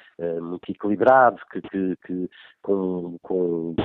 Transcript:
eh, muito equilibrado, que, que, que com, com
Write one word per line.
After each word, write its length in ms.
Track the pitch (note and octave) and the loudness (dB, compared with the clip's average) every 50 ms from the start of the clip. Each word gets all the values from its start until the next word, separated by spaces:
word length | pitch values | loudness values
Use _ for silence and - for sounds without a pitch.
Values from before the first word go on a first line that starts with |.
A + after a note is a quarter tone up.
| - _ _ - | -20 _ _ -8
eh, 220 | E2+ E2+ E2 E2+ | -6 -4 -4 -4
muito 300 | E2+ E2+ F2+ F2 - - | -6 -8 -10 -10 -8 -10
equilibrado, 680 | F#2 - - G#2 G#2 F2+ A#2 B2 C3 C3 B2+ A#2 G2+ - - _ | -10 -6 -4 -2 0 4 6 6 8 8 6 4 4 0 -12 _
que, 80 | - F#2 | -12 -12
que, 360 | - - - F#2+ F#2+ F#2 F2 - _ | -10 -6 -4 -4 -2 -2 -4 -6 _
que 240 | - F2+ F2+ F2+ - _ - - - _ _ | -8 -6 -6 -6 -8 _ -14 -20 -20 _ _
com, 560 | - G2+ G2+ G2 F#2 F#2 F2+ F2+ E2+ E2+ E2+ E2+ | -2 -2 0 0 0 -2 -4 -4 -6 -8 -12 -12
com 520 | - - F#2 F#2 F2+ E2+ E2+ E2 E2 E2+ D#2+ D#2+ | -8 -4 -2 0 0 0 -2 -2 -4 -4 -4 -4